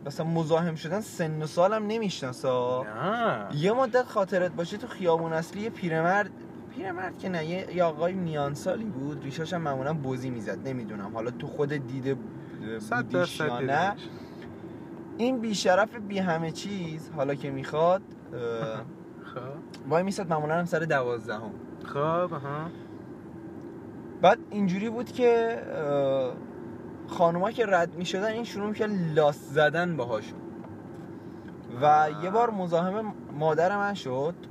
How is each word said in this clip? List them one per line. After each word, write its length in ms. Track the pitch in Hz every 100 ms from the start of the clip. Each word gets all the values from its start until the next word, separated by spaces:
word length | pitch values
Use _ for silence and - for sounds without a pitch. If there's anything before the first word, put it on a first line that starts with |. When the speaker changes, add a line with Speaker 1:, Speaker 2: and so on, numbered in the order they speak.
| 143
Speaker 1:
مثلاً 200 | 143 165
مزاحم 480 | 165 156 160 170 160
شدن 260 | 160 196
سن 400 | - - 160 156
و 40 | 156
سالم 420 | - 190 220 208
نمیشناسه. 600 | 226 208 - 131 123 135
Speaker 2:
نه. 1040 | 127 123 127 107 110 165 233 226 123 101 147
Speaker 1:
یه 160 | 180
مدت 300 | 233 262 247 247
خاطرت 460 | 220 190 190 180
باشه 260 | 160 170 208
تو 100 | 247
خیابون 460 | - 180 165 165
اصلی 280 | 160 165 190
یه 80 | 220
پیرمرد، 640 | - 180 160 170 196 202 - - - - 254
پیرمرد 420 | 381 349 370 -
که 120 | 190
نه، 160 | 175 156
یه، 300 | 180 - 175
یه 80 |
آقای 300 | 170 151 175
میان 400 | 190 170 151 143
سالی 320 | 143 180 - 220
بود، 380 | 127 139 143
ریشاش 300 | 139 139 160
هم 80 | 180
معمولاً 320 | 156 135 135
بزی 360 | 160 135 127 131
می‌زد، 380 | 120 101 95 135
نمی‌دونم، 460 | 131 107 104 98 113
حالا 160 | 117
تو 160 | 120 139
خودت 400 | - 143 147 123
دیده 280 | 135 127 131 110 - - - 107 226
Speaker 2:
صد 260 | 208 240 220
Speaker 1:
بودیش 320 | 180 170 -
Speaker 2:
درصد 40 | 151
Speaker 1:
یا 120 | 123
نه. 20 |
Speaker 2:
دیدمش. 480 | 131 143 190 214 - - - - - - - - - - - -
Speaker 1:
این 220 | 233 262
بی‌شرف 540 | 226 196 196 185 220 233
بی 240 | 202 196
همه 320 | 185 165 165
چیز، 580 | - 196 202 170 156 - 160
حالا 200 | 135 143
که 160 | 143
می‌خواد، 500 | 135 131 151 170 190 - - -
اه، 440 | 131 117 117 110 110 - - -
Speaker 2:
<laughs> 260 | - -
خب. 80 | 131 127 143 - - 135
Speaker 1:
وای 140 | 156
می‌ساد 260 | 190 196 175
معمولاً 260 | 156 151 165
هم 60 | 175
سر 140 | 165
دوازدهم. 720 | 160 143 123 117 110 107 110 - - - -
Speaker 2:
خب، 120 | 143
آها. 720 | 151 170 180 160 139 147 165 170 - - - - - - - - - - - - - -
Speaker 1:
بعد 160 | 175 233 -
اینجوری 400 | 208 196 190 226
بود 220 | 226 247
که، 500 | - 240 233 226 233 - -
اه، 580 | 147 143 139 135 127 - - - - - - - -
خانوما 440 | - 170 170 196
که 140 | 240 214
رد 280 | 185 175 160
می‌شدن، 300 | 180 190 214
این 160 | 220
شروع 240 | 233 202 208
می‌کرد 220 | 214 214 202 170
لاس 240 | 156 147 143
زدن 580 | - 143 151 156 175 156
باهاشون 420 | 120 110 - - - - - - - - - - - - - - - 120
و 40 | 147
Speaker 2:
آه. 380 | 151 151 151
Speaker 1:
یه 60 | 175
بار 200 | 214 233
مزاحم 640 | 208 180 165 180 208 220 - -
مادر 440 | 143 160 156 180 202
من 160 | 202
شد. 420 | 196 131 127 147 175 -